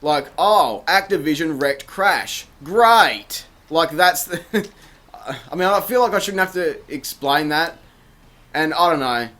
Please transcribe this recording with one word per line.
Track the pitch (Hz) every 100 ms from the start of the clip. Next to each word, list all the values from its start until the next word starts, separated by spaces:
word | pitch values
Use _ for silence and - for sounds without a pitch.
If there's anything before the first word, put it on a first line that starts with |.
Like, | 147 147 139 -
Oh, | 185 214 143 110 -
Activision | 185 190 196 151 147 165 143
wrecked | 139 139 -
Crash. | - 196 160 98 - - _
Great. | 139 196 233 233 175 110 - - - _ _
Like, | 156 165
that's | 156 180 180
the, | - 175 -
<laughs> | 220 202 - - _ _
I | - 110 131 -
mean, | 160 185
I | 202
feel | 196 247
like | 240
I | 208
shouldn't | 196 190
have | 185
to | 180 170 135 -
explain | 143 - - 139 143 151
that. | 151 165 - _ _ _ _ _ _ _
And | 147 156
I | 156 175
don't | 160
know. | 131 120 117